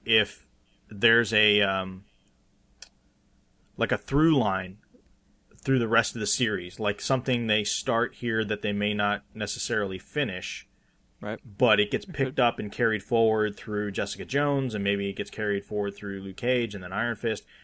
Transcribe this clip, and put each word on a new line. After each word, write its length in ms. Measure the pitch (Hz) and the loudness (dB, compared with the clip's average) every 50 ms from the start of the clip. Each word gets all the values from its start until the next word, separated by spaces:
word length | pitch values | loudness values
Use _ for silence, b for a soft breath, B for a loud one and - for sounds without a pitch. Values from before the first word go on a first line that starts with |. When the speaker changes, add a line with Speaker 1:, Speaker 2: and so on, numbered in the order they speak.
| - | -2
Speaker 1:
if 420 | 117 113 110 107 - - - _ _ _ _ _ _ _ _ _ - | 2 2 2 2 2 -4 -18 _ _ _ _ _ _ _ _ _ -16
there's 420 | 107 98 110 117 113 117 117 98 110 | -8 0 4 4 6 6 4 4 4
a, 280 | 107 107 107 104 104 | 4 4 6 6 4
um, 440 | 101 98 95 95 95 95 92 92 95 _ _ _ _ _ _ _ _ _ _ _ _ _ _ - - - _ _ _ _ _ _ _ _ _ _ _ _ _ _ _ _ _ | 4 2 0 -2 -4 -6 -8 -12 -16 _ _ _ _ _ _ _ _ _ _ _ _ _ _ -20 -20 -20 _ _ _ _ _ _ _ _ _ _ _ _ _ _ _ _ _
like, 160 | - 113 - 117 | -4 -2 0 0
a 60 | 104 | -2
through 380 | - - 139 143 156 165 156 | -2 0 2 4 4 6 6
line 420 | 139 117 104 95 95 92 92 95 107 _ _ _ - _ _ _ _ _ _ _ _ _ _ - - | 4 4 2 0 -2 -4 -6 -12 -16 _ _ _ -20 _ _ _ _ _ _ _ _ _ _ -20 -10
through 180 | - - 135 127 | -2 0 2 2
the 100 | 117 110 | 2 4
rest 260 | 113 113 110 - - | 4 2 2 2 -2
of 60 | 117 | -4
the 60 | 107 | -2
series, 540 | 101 - - 127 110 107 92 87 87 - - | -2 0 0 0 0 0 -2 -4 -6 -8 -4
like, 200 | 107 104 101 - | -2 -2 -2 -2
something 460 | - - 135 127 120 - 127 120 117 | -2 -2 -2 0 0 0 -2 0 0
they 160 | 110 107 110 104 | 0 0 0 0
start 520 | - - - - - 120 117 120 - - | -2 -4 -4 -2 0 2 2 0 0 -4
here 280 | - - 120 113 110 110 | -6 -4 -2 0 0 0
that 180 | 101 107 104 - | -2 -2 -4 -2
they 100 | 104 104 | -2 -2
may 220 | 101 104 104 107 | 0 0 0 0
not 280 | 104 104 101 104 101 - _ - | 0 0 0 0 -2 -4 _ -10
necessarily 640 | 110 107 98 - - - - 120 110 104 95 95 90 | -8 -6 -6 -6 -6 -4 -2 0 0 0 -2 -4 -8
finish, 680 | - - - 147 143 113 92 90 87 - - - - _ _ _ _ _ _ _ _ _ _ - | -10 -8 -4 -4 -4 -2 -4 -6 -8 -8 -10 -12 -14 _ _ _ _ _ _ _ _ _ _ -12
Speaker 2:
Right. 180 | - 107 110 - - | -8 -8 -8 -8 -10
Speaker 1:
but 360 | 117 101 - 131 117 107 104 | -10 -2 2 4 4 6 6
it 100 | 104 104 | 4 2
gets 140 | - 117 - | 0 -4 -4
Speaker 2:
It 60 | - 151 | -4 -4
Speaker 1:
picked 240 | - 139 131 - | -4 -4 -2 0
Speaker 2:
could. 40 | - | 2
Speaker 1:
up 180 | 123 120 117 - | 2 2 2 0
and 120 | 107 101 | -6 -8
carried 320 | - - 123 110 110 104 - | -2 0 0 0 0 0 -2
forward 540 | - 123 113 113 110 110 110 107 107 101 | 0 2 4 4 4 4 2 0 0 -2
through 340 | - - 110 107 104 104 104 95 | -6 -8 -6 -4 -2 -2 -2 -2
Jessica 320 | 110 101 98 - 98 98 | -4 -4 -4 -4 -10 -8
Jones, 500 | - 131 143 147 143 143 139 135 127 110 | -4 -2 0 0 2 0 0 -2 -2 -2
and 80 | 104 98 | -2 0
maybe 240 | 101 101 101 98 98 | 0 0 0 0 -2
it 80 | 98 | -4
gets 140 | - 101 - | -4 -6 -8
carried 340 | - - 110 104 101 98 98 | -6 -4 -2 0 0 -2 -2
forward 300 | - 107 104 101 101 101 | -4 -2 -2 -2 -2 -4
through 260 | - - 101 98 98 95 | -6 -8 -8 -8 -8 -8
Luke 140 | 98 92 | -10 -10
Cage 380 | - 117 120 127 123 120 110 101 | -4 0 0 2 2 0 -2 -4
and 80 | 98 92 | -8 -8
then 80 | 87 92 | -6 -4
Iron 240 | 101 117 120 117 | -4 -2 -2 -4
Fist, 280 | - - 117 110 101 - b b b | -4 -2 -2 -2 -4 -6 b b b